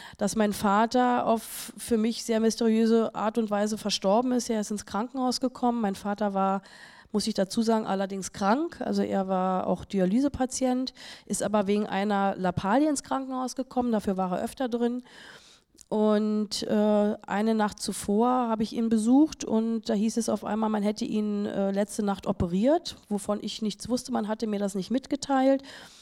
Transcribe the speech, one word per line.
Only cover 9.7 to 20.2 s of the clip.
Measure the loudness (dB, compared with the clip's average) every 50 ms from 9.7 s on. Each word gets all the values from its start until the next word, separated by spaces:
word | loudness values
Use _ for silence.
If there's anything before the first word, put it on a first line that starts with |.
| -2 -2 -4
Dialysepatient, | -4 0 0 2 2 4 2 2 0 0 -2 -4 -4 -2 -2 0 0 0 0 -2 -6 -8 -12 -16 -18 -18 -16 -10
ist | -6 -4 -2 -2
aber | 0 0 2 2
wegen | 2 2 0 0
einer | 0 -2 -2 0 0 2 2 2 0 0
Lappalie | 0 0 -2 -2 0 0 2 4 4 4 2
ins | 0 -2 -4
Krankenhaus | -4 -4 -4 -4 -4 -6 -4 -4 -4 -4
gekommen. | -6 -8 -4 -2 -2 0 0 0
Dafür | 0 0 0 -2
war | 0 -2 -2 -2
er | -2 -4
öfter | -4 -4 -6 -4 -4
drin. | -2 0 0 0 -2 -4 -8 -12 -18 -20 -20 -20 -20 -20 -20 -20 -20 _ _ _ _ -20 -10 -4
Und, | 0 2 4 4 4 4 2 2 0 0 -2 -2 -4 -6 -2
äh, | 0 2 2 4 4 4 4 4 2 0 -2 -6
eine | -4 -2 0 0 2 2
Nacht | 2 0 0 -2 -4
zuvor | -8 -8 -6 -4 -2 0 2 2 4 2
habe | 2 2 0 0 0 -2 -2
ich | -2 -2
ihn | -2 0 2
besucht | 2 2 4 6 6 6 6 4 2 -4 -4
und | 0 0 0 0 0 -2 -2 -2 -2
da | 0
hieß | 0 0 0 0
es | 0